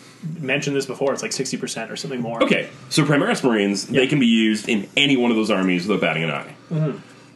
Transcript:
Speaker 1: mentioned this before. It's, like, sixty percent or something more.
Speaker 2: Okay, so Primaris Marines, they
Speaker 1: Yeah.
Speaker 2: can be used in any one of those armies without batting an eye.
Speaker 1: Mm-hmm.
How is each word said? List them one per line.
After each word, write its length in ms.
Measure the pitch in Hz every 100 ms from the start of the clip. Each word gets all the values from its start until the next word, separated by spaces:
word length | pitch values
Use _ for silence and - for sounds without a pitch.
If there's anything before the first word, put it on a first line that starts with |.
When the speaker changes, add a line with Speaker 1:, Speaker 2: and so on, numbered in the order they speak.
| - - 160 165
Speaker 1:
mentioned 380 | 131 143 143 139
this 100 | 131
before. 260 | - 139
It's, 100 | 120
like, 100 | 110
sixty 240 | - 131 120
percent 340 | 123 - 113
or 60 | 107
something 240 | 160 127
more. 200 | - 160
Speaker 2:
Okay, 240 | 277 - - - -
so 160 | -
Primaris 380 | 143 143 196 233
Marines, 440 | 131 110 101 98 -
they 160 | 139
Speaker 1:
Yeah. 40 | 131
Speaker 2:
can 120 | 151
be 60 | 120
used 400 | 113 110 107 -
in 180 | 113 95 -
any 200 | 143 131
one 160 | 120
of 40 | 113
those 140 | 107
armies 380 | 98 95 90 92
without 120 | 95
batting 220 | 87 80
an 80 | 80
eye. 240 | 71 - - -
Speaker 1:
Mm-hmm. 260 | 160 156 110 - - -